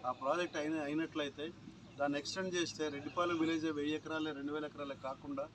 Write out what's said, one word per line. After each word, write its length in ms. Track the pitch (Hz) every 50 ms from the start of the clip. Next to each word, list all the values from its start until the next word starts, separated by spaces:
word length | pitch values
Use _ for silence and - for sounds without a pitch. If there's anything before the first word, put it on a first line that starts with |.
| -
ఆ 60 | 127
ప్రాజెక్ట్ 460 | 127 - 131 135 156 175 180 165 -
అయిన, 240 | 160 147 156 160 160
అయినట్లయితే 680 | 147 143 151 160 165 151 - 160 147 139 135 147 147 165 175 - - - - - - - - 139
దాన్ని 200 | 143 143 143 147
ఎక్స్‌టెండ్ 360 | 143 - - 190 185 185 175
చేస్తే 340 | 175 165 156 - - 156 151
రెడ్డిపాలెం 480 | 143 139 147 151 - 175 175 175 170
విలేజ్ 280 | 160 160 160 165 160 156
వెయ్యి 300 | 160 151 147 147 147 156
ఎకరాలే, 360 | 151 151 156 160 156 156 156
రెండు 220 | 147 139 139 147 147
వేల 120 | 156 151
ఎకరాలే 300 | 147 - 143 143 139 135
కాకుండా 540 | - - 131 139 - - 143 143 - 147 -